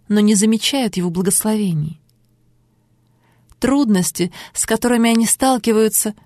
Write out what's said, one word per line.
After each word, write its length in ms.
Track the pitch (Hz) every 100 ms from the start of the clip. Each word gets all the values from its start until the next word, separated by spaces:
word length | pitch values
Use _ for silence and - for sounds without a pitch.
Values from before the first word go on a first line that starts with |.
| -
но 140 | 208
не 160 | 208 214
замечают 600 | 220 220 - 277 233 185
Его 140 | 175
благословений. 920 | 170 185 - 214 214 196 160 151 - _ _ _ _ _ _ _ _ _ _ _ _ _ _ _ _
Трудности, 720 | 240 277 254 190 175 - 180 - -
с 120 | -
которыми 460 | - 220 240 240 233
они 160 | 233 226
сталкиваются, 880 | - 262 254 233 214 220 - 214 208